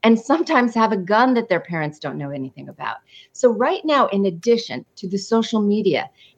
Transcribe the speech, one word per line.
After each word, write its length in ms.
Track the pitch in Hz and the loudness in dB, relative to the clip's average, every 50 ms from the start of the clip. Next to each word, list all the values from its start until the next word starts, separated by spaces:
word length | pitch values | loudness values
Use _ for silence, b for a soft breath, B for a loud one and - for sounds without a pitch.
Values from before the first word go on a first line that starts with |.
and 160 | - 226 226 226 | 6 6 4 4
sometimes 540 | - - 277 330 339 - 320 262 240 240 233 | 4 0 0 0 0 2 2 2 2 2 2
have 180 | 233 220 220 | 0 0 2
a 60 | 220 196 | 0 -2
gun 340 | 180 175 208 220 247 254 | -2 0 2 4 4 4
that 160 | 254 233 226 - | 2 0 0 0
their 120 | 185 165 | -2 -2
parents 380 | 165 - 170 165 156 147 151 - | -2 -4 -4 -4 -4 -4 -6 -8
don't 200 | - 143 135 147 | -10 -10 -8 -8
know 100 | 143 139 | -8 -8
anything 400 | 143 139 131 135 _ 151 139 139 | -8 -8 -8 -10 _ -16 -18 -18
about. 280 | - _ 147 113 - - B B B B B B | -14 _ -10 -10 -10 -10 B B B B B B
So 160 | _ - - 247 | _ 2 2 2
right 340 | 233 202 247 294 370 381 - | 2 2 0 -2 -2 -2 0
now, 220 | 311 294 277 233 - | 0 2 2 2 2
in 180 | 196 196 196 | 2 0 0
addition 580 | 196 175 165 - 240 233 233 233 - - 127 - _ _ | 0 -2 -2 0 0 0 0 0 -8 -10 -12 -12 _ _
to 120 | - - 185 | -14 -10 -6
the 80 | 190 | -6
social 460 | 196 196 - 233 226 220 - - 214 | -6 -4 0 0 0 0 0 0 0
media 480 | 208 202 202 214 214 196 151 113 - - b b b b b | 2 2 0 2 2 0 0 0 -2 -6 b b b b b